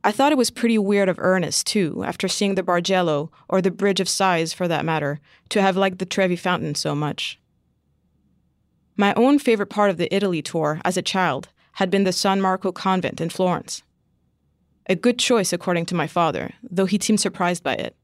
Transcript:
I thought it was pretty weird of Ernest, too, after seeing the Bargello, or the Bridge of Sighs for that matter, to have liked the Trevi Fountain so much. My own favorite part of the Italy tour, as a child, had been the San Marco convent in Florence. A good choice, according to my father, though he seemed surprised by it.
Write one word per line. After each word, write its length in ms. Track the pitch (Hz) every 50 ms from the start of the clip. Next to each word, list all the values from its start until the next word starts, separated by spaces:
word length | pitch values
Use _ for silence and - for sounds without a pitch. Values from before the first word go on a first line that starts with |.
| -
I 80 | 202
thought 200 | 208 - 269 294
it 60 | 302 262
was 120 | 233 -
pretty 260 | - - - 233 226
weird 320 | 214 196 196 208 202 196 185
of 100 | 175 -
Ernest, 480 | - 185 185 185 170 - 147 - -
too, 380 | - - 214 185 151 - - 95
after 240 | - 175 - - 185
seeing 280 | - - 208 196 202
the 60 | 190
Bargello, 680 | 180 180 175 175 170 180 190 185 180 165 151 143 151 160 _ _ _ -
or 140 | - 190
the 80 | 180 190
Bridge 300 | 180 - 190 202 190 196
of 80 | 190 185
Sighs 440 | - - 196 190 180 165 165 160
for 160 | - - 180 175
that 160 | 165 147 147
matter, 340 | 165 160 156 147 139 147 151 _ _ _ _ _ _
to 140 | - 208
have 160 | 190 190 185 190
liked 200 | 196 196 185 180
the 60 | 185
Trevi 320 | 175 - - 190 180 180
Fountain 380 | 170 - 185 180 - - 156 147
so 200 | - - 156 147
much. 460 | 147 151 - - - - - - _ _ _ _ _ _ _ _ _ _ _ _ _ _ _ _ _ _ _ _ _ _ _ _ _ _ _ _ _ _ _ _
My 180 | - 202 202 -
own 240 | 214 233 262 294 285
favorite 320 | - 247 226 202 202 -
part 180 | - 208 208 202
of 80 | 180
the 180 | 165 175 - -
Italy 280 | 196 202 190 175 160
tour, 380 | 143 - - 165 156 147 156 165 -
as 140 | 175 185 180
a 40 |
child, 460 | 175 - - 190 185 165 131 131 - _ _ _ _ _ _ -
had 120 | 196 185
been 140 | 185 196 196
the 80 | 185
San 280 | 180 - - 196 190 196
Marco 300 | 196 190 185 190 - 190
convent 500 | 175 - - 196 190 185 175 - - -
in 100 | 165 170
Florence. 520 | - - 185 180 170 - - - - - _ _ _ _ _ _ _ _ _ _ _ _ _ _ _ _ _ _ _ _ _
A 80 | - 190
good 240 | - - 247 240 247
choice, 340 | - - 254 233 185 -
according 340 | 180 170 - 185 180 170 165
to 80 | - 175
my 100 | 170 143
father, 460 | 147 - 180 170 156 - - - - - _
though 240 | - - 180 180 190
he 140 | 180 202 208
seemed 200 | - - 220 202
surprised 440 | - 196 - - 185 175 180 170 _
by 100 | 139 123
it. 220 | - - - _ _